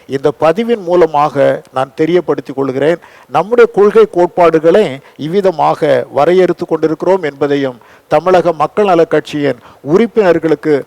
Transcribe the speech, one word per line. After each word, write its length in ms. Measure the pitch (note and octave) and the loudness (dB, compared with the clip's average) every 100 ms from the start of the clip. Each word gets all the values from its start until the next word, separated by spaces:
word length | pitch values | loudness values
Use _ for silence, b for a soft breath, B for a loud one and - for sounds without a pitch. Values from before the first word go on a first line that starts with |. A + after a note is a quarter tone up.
| b C3+ | b -6
இந்த 120 | D3 - | -4 -2
பதிவின் 420 | D#3 E3+ A#3 A#3 F3 | -2 0 -2 -4 0
மூலமாக 580 | F3 E3 D3 D3+ C#3+ C3+ C3+ - B2+ | 0 2 0 -2 0 0 -2 -6 -6
நான் 160 | C3+ - | -6 -4
தெரியப்படுத்திக் 580 | D#3+ F3 E3 C#3+ - C3+ | -2 -2 -2 -6 -6 -6
கொள்கிறேன். 400 | C3+ B2+ C#3+ E3+ B B B C3+ | -4 -2 -2 -2 B B B -4
நம்முடைய 320 | F#3+ A#3+ A3+ - | -2 2 2 2
கொள்கை 260 | G#3 G#3+ G#3 F3 | 2 4 2 2
கோட்பாடுகளை 640 | F3 - E3+ D#3+ D#3+ G3 F#3 C3+ - b D3 | -2 2 2 2 2 2 0 -6 -16 b -6
இவ்விதமாக 640 | F#3+ F#3+ D#3+ D3 D#3 D3 C3 B2 A#2+ | -2 -2 0 -2 0 0 0 -2 -2
வரையறுத்து 500 | D3+ F#3 F3 E3+ F3 | 2 2 2 -2 -4
கொண்டிருக்கிறோம் 540 | D#3+ D#3 D#3 E3+ F#3+ D#3 | -2 -2 -2 0 0 -2
என்பதையும் 500 | C#3 C#3+ C#3+ C3+ A#2+ b b - | -4 -2 -2 -4 -8 b b -4
தமிழக 400 | D#3 E3+ F3+ E3+ D#3 | -2 2 2 2 -2
மக்கள் 280 | D3+ - G3+ | -4 -2 0
நல 140 | E3+ D#3+ D3+ | 2 2 0
கட்சியின் 480 | - D3+ C#3+ B2 B B C3+ | -2 -4 -4 -4 B B -2
உறுப்பினர்களுக்கு 800 | F3+ A3+ A3 F#3+ E3 D#3+ D3 D#3 C#3+ | 0 0 0 2 2 0 -2 0 -2